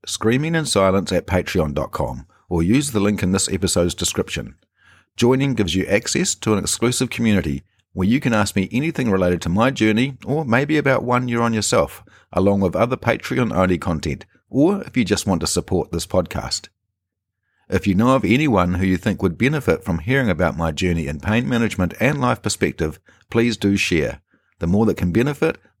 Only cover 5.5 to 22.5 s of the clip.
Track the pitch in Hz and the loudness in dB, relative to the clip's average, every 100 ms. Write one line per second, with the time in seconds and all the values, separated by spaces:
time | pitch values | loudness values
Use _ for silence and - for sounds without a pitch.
5.5 | 113 92 87 98 101 - 147 185 - - | 0 0 0 0 0 0 -2 -2 -2 0
6.5 | 104 - - 117 123 127 - 117 101 78 | 0 -2 -2 -2 -2 -4 -2 2 2 0
7.5 | 69 - _ _ 90 92 127 139 110 101 | -4 -8 _ _ -2 2 2 2 0 0
8.5 | - 95 117 156 160 123 95 90 90 85 | -2 -2 -2 -2 -2 0 2 2 0 0
9.5 | 92 123 135 107 107 135 135 - 147 143 | 0 0 2 2 2 0 -4 -6 -4 0
10.5 | 117 139 151 147 127 117 123 123 117 117 | 0 0 0 2 0 2 0 0 0 0
11.5 | 110 101 110 73 - - - _ 90 95 | 0 0 2 0 -4 -20 -20 _ 0 2
12.5 | 101 95 90 117 127 120 117 - 127 120 | 2 2 0 0 0 -2 -2 -2 -2 0
13.5 | 85 92 87 - 80 78 65 - _ _ | 2 2 2 -2 -4 -4 -6 -10 _ _
14.5 | 127 156 202 - 127 101 101 - 90 80 | 2 2 2 -4 -2 0 0 0 0 0
15.5 | - - 92 - 85 - 92 85 - - | -2 -2 -2 -2 -6 -2 -2 -2 -4 -6
16.5 | - - _ _ _ _ _ _ _ _ | -8 -10 _ _ _ _ _ _ _ _
17.5 | _ - 95 101 92 120 131 101 120 151 | _ -4 -2 2 2 4 4 4 2 2
18.5 | 101 87 90 95 92 - 98 98 80 123 | 2 2 2 0 0 0 0 -2 0 0
19.5 | 151 - 78 - 85 82 135 120 82 87 | 0 0 -2 0 -4 -2 0 0 0 0
20.5 | 69 82 76 92 85 71 73 101 110 123 | 0 -4 -2 0 0 -2 -6 -2 -2 0
21.5 | 120 113 - 87 - 127 147 123 113 107 | 0 -2 0 -4 0 -2 0 -2 -2 -4